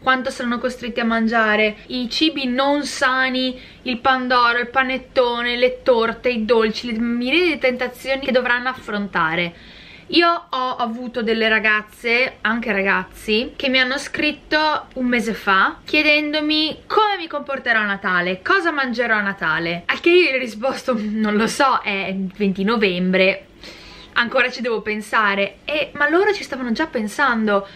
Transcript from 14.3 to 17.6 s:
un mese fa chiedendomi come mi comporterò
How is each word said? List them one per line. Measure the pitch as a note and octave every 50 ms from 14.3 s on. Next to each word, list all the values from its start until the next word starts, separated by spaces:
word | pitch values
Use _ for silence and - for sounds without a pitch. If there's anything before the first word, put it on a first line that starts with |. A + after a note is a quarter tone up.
| C#4+ - - - D#4 D4+ D#4 D#4 D4 - - - -
un | B3+ B3+
mese | B3 B3 A#3+ G#3 A3+
fa | F#3+ - - G3+ F#3+ F#3+ G#3 D4 D#4+ - -
chiedendomi | - - D4+ D4+ D4+ D4 D4+ D4+ D4 D4 D#4 D4+ D4+ D#4 D#4 D#4 D4+ - - - -
come | - G#4 G#4+ G#4 G4+ F#4
mi | E4 D#4+
comporterò | D4+ C#4+ - C#4 C#4 C4